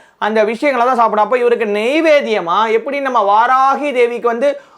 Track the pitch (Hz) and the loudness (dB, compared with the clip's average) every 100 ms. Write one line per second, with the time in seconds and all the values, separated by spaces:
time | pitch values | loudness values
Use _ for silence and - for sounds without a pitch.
0 | - _ 208 220 208 226 294 254 240 247 | -16 _ -4 0 -2 -2 -2 0 0 2
1 | 226 208 202 254 240 226 220 208 226 302 | 0 0 0 0 0 0 -2 -2 0 0
2 | 320 294 233 208 170 185 226 220 226 277 | 2 2 2 -2 -2 0 0 -2 -2 -4
3 | 269 247 196 214 240 262 269 277 294 254 | -2 0 2 2 2 2 2 0 -2 0
4 | 240 240 233 233 277 277 - | 0 0 -2 0 -2 -2 -10